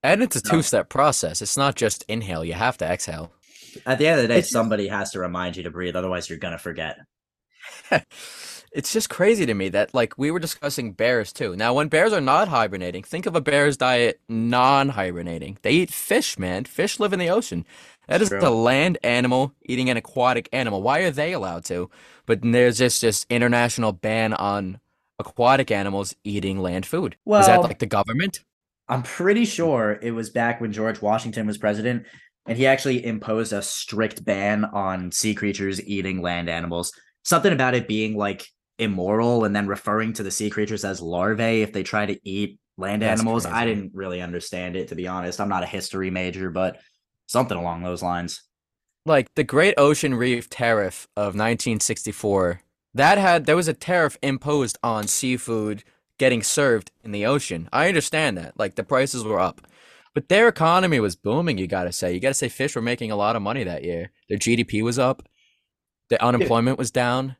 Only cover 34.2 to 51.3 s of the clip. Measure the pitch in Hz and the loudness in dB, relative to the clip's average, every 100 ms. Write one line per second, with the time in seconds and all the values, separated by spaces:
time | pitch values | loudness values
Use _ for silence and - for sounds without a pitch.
34.2 | - 98 101 107 107 104 95 92 90 - | -4 -2 0 0 0 -2 -2 -4 -4 -2
35.2 | 110 101 104 98 98 95 - 101 95 92 | -2 -2 -4 -2 -4 -4 -4 -4 -4 -4
36.2 | 87 87 85 82 85 85 85 - _ _ | -2 -4 -4 -4 -4 -4 -6 -10 _ _
37.2 | - 170 202 151 131 123 107 107 110 107 | 0 2 4 2 2 0 0 -2 -2 -2
38.2 | 101 95 - _ _ - 113 92 90 107 | -4 -4 -12 _ _ -6 -4 -2 0 2
39.2 | 117 120 107 101 101 101 - 107 110 107 | 2 2 2 0 -2 -4 -2 -2 -2 -4
40.2 | 98 - 107 101 104 107 98 92 85 87 | -6 -4 -4 -2 -2 -2 -6 -6 -4 -2
41.2 | 95 107 113 113 104 104 95 107 104 98 | 0 0 2 2 0 -2 -2 -2 -2 -6
42.2 | 101 98 101 - _ - 95 104 110 110 | -6 -6 -6 -8 _ -10 -4 0 0 2
43.2 | 113 117 - 113 117 104 95 95 95 90 | 2 0 -2 -2 -2 -2 -6 -10 -8 -8
44.2 | 90 87 - 90 90 92 90 82 90 92 | -8 -8 -8 -8 -6 -6 -8 -8 -6 -6
45.2 | 90 90 101 95 87 98 - 95 95 92 | -6 -4 -2 -2 -4 -6 -8 -6 -4 -4
46.2 | 90 92 95 85 92 - _ _ _ _ | -4 -6 -6 -2 -2 -4 _ _ _ _
47.2 | - - 127 87 87 85 90 87 90 87 | -4 -2 0 -4 -6 -6 -6 -6 -4 -4
48.2 | 87 - _ _ _ _ _ _ 160 147 | -6 -10 _ _ _ _ _ _ 2 2
49.2 | 123 - 131 135 190 175 143 147 143 123 | 2 -4 0 4 4 6 4 4 0 0
50.2 | 123 120 - - 117 110 95 - - - | 0 0 -4 -2 2 2 0 -6 -10 -4
51.2 | 104 | -2